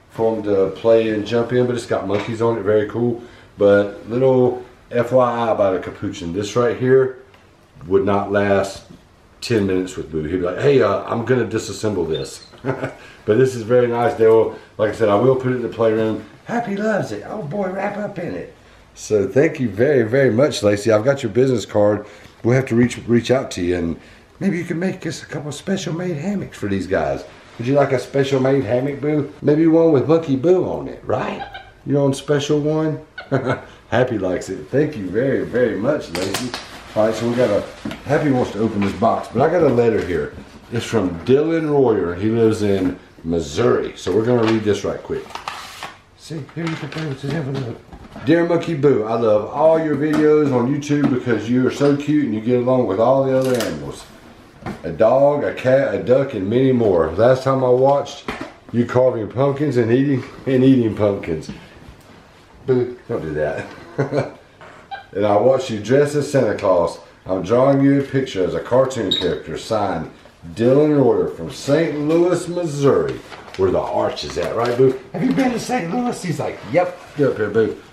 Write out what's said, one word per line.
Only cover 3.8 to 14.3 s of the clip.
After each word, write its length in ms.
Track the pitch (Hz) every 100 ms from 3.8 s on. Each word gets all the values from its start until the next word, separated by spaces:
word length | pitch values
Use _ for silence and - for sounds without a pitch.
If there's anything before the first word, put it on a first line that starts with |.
| 101 - 95
little 540 | 117 131 131 123 123 - - -
F 220 | 120 117
Y 200 | 127 123
I 200 | 117 117
about 240 | - 98 92
a 40 |
capuchin. 540 | 87 - 101 87 85
This 220 | 90 104 -
right 200 | 120 98
here 440 | 127 131 131 - - - _ _ _ - -
would 180 | 95
not 280 | 95 101 98
last 540 | 101 101 98 95 - - - _ _ _ -
ten 260 | - 117 98
minutes 280 | 92 92 -
with 160 | 76
Boo. 120 | 78
He'd 140 | 76 90
be 40 |
like, 200 | 87 90
"Hey, 200 | 139 139
uh, 220 | 107 98
I'm 200 | - 117
gonna 220 | 110 127 107
disassemble 640 | 110 - 98 110 98 80
this." 380 | 76 67 - - -
<laughs> 300 | 127 135 - - - - -
But 120 | 107
this 180 | 131 117
is 80 |
very 240 | 107 123 120
nice. 260 | 117 117
They 120 | 113
will, 300 | 110